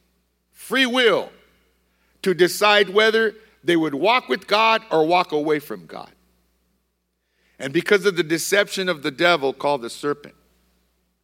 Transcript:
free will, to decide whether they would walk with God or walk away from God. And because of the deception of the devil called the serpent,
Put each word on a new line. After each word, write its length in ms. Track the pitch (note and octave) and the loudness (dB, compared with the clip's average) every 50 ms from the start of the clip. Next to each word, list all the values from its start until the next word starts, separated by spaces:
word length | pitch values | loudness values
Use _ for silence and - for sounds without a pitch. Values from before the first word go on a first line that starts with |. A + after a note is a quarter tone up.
| _ _ _ _ _ _ _ _ _ _ | _ _ _ _ _ _ _ _ _ _
free 340 | _ - - - A3 C4 C4+ | _ -20 -10 -4 0 0 0
will, 460 | B3 A#3 C4 B3 A3 F3 C3+ F#2+ - - _ _ _ _ _ _ _ _ _ _ _ _ _ _ _ _ _ | 2 2 2 2 4 2 2 -2 -6 -14 _ _ _ _ _ _ _ _ _ _ _ _ _ _ _ _ _
to 120 | - F#3+ F3+ | -2 -2 2
decide 560 | D#3 F3+ E3+ - - G#3 G#3 G#3 G#3 G#3 G3+ | 2 2 0 0 0 2 2 4 4 2 2
whether 440 | F#3 G#3 A3 A3 G#3+ A3+ A3+ G#3+ - - _ _ _ _ - | 2 2 2 2 2 2 0 -2 -4 -8 _ _ _ _ -2
they 140 | - F3 | 0 0
would 180 | E3 D#3+ D3+ C#3 | 0 0 -2 -2
walk 320 | C#3 D#3+ G#3 A#3+ B3+ - | -2 0 0 0 0 0
with 180 | - B3 G3+ - | -4 -6 -6 -4
God 380 | - G3 G#3 A3 A3+ A3 A3 - - | 0 0 2 2 2 2 0 -2 0
or 160 | - D#3+ D#3+ | 0 0 2
walk 240 | D#3+ F3 F3+ F3+ - | 2 2 0 0 0
away 280 | D#3 D3+ D3 D#3+ D3+ D3 | -2 -4 -2 -2 -2 -2
from 260 | C#3+ - A2 F#2 E2 | -4 -10 -14 -14 -14
God. 260 | - - - - - _ _ _ _ _ _ _ _ _ _ _ _ _ _ _ _ _ _ _ _ _ _ _ _ _ _ _ _ _ | -16 -16 -16 -18 -18 _ _ _ _ _ _ _ _ _ _ _ _ _ _ _ _ _ _ _ _ _ _ _ _ _ _ _ _ _
And 160 | - B2 C3+ C3+ | -12 -8 -4 -2
because 320 | E3+ - - G#3 G3 F3+ | -2 0 2 0 2 2
of 120 | G3+ F3+ | 0 -2
the 60 | D#3+ E3+ | -2 -2
deception 680 | D3+ E3 D#3+ - - F3+ G3+ G3+ G3+ - G3 F#3+ F3+ | -2 -2 -4 -2 0 0 0 0 0 -2 -6 -4 -4
of 120 | F3 C#3+ | -4 -4
the 100 | C3+ D#3 | -6 -8
devil 420 | C3+ B2 E3+ F3 F3 D#3 C3+ C3+ B2+ | -4 0 2 2 2 2 0 -4 -4
called 280 | - - C#3+ C#3+ C3 | -2 -2 -2 -2 -2
the 80 | A2+ A#2 | -6 -10
serpent, 460 | - - - D3 C#3+ C#3+ - - _ _ _ _ _ _ _ _ _ _ _ _ _ _ _ _ _ _ | -12 -8 -6 -6 -6 -8 -10 -20 _ _ _ _ _ _ _ _ _ _ _ _ _ _ _ _ _ _